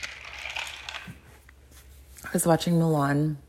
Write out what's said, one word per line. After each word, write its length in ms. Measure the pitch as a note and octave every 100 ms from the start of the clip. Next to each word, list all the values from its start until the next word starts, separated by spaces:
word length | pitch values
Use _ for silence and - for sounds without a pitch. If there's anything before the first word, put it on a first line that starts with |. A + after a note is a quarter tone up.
| - - - - - - - - - - - - - - - - - - - - - - -
I 40 |
was 120 | F3+ F3
watching 280 | E3 -
Mulan. 640 | E3+ E3 D3+ C#3 C#3+ D#3 D3